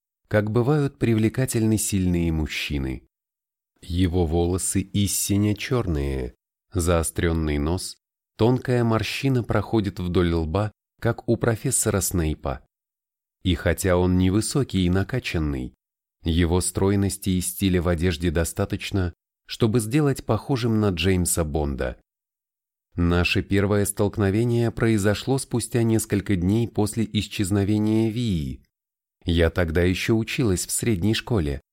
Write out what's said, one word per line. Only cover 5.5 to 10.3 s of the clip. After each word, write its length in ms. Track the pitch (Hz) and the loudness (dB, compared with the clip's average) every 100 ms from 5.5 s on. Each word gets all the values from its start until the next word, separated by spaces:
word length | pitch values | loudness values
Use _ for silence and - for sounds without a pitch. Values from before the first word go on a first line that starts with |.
черные, 800 | 104 - 127 107 76 69 65 64 - _ _ _ | 0 -2 -2 -2 -2 -2 -4 -6 -10 _ _ _
заостренный 840 | 92 82 85 80 - 87 82 76 73 | -4 0 0 0 -2 0 0 0 0
нос, 380 | 73 92 - - _ _ _ - | 0 -2 -6 -14 _ _ _ 0
тонкая 460 | 110 127 - 123 | 2 2 0 0
морщина 640 | 117 110 104 - 139 127 | 2 0 0 -2 0 0
проходит 560 | 107 110 101 113 98 90 | 0 -2 0 -2 -2 -4
вдоль 340 | 90 87 87 | -2 2 2